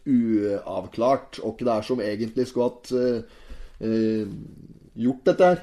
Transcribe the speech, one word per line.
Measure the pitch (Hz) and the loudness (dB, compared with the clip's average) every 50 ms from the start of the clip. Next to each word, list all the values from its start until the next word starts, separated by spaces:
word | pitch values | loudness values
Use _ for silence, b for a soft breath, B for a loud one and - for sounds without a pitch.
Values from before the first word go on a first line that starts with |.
| - | -2
uavklart, | 147 131 120 117 113 110 107 104 104 101 95 - - 92 95 92 - - - 117 127 139 135 - - - - - | 2 2 4 4 4 2 2 2 2 -2 -2 -4 -6 -8 -8 -8 -8 -4 0 2 2 2 0 -2 -8 -12 -8 -8
og | 110 107 - | -8 -6 -2
det | 120 123 | -2 0
er | 113 107 | 0 0
som | 107 - 127 123 | 0 -2 -4 -2
egentlig | 101 104 104 101 117 113 110 127 123 120 | -2 -4 -2 -4 -4 -4 -2 -2 -2 -2
skulle | - 123 120 123 | 0 -2 -2 -2
hatt, | 123 - - - | -2 -6 -8 -4
eh, | 127 127 123 123 120 113 113 b b b b b b b b b b b 110 | -2 0 0 0 0 -2 -6 b b b b b b b b b b b -4
eh, | 110 110 113 110 110 110 107 107 101 - - - - - - - - - - - - - | -2 0 2 2 2 0 -2 -4 -6 -8 -12 -14 -16 -18 -20 -20 -20 -20 -20 -20 -16 -8
gjort | 113 113 127 131 - - | -2 -2 -2 0 0 2
dette | 190 175 - - | 2 4 6 6
her, | 180 180 - | 6 6 2